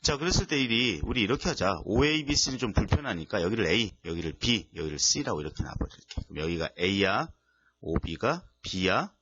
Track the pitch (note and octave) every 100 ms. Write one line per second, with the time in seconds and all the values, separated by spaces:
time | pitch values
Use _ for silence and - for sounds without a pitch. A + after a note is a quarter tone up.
0 | - D3 E3 F#3 G3+ D3 C3 A2+ B2 E2+
1 | - A#2+ G2+ C#3 F#3 D3 F#2 F2 F2 A2
2 | D3 D#3 C#3 C#3+ - C3 B2 F#2 - -
3 | C#3+ F2+ D#2 G#2 F2 A2+ F2 G2 A2 -
4 | E2+ E2 E2 D2 - A#2 E2 F2 D#2+ D2
5 | - - C#3+ F2 D2+ - - - - -
6 | - - - D2+ D#2 E2+ D#2 - F2+ G2
7 | F#2+ G#2 D#3+ - _ _ _ _ - D#2+
8 | - E2 A#2 E3+ - _ - F#2+ F#2 G2+
9 | G3 _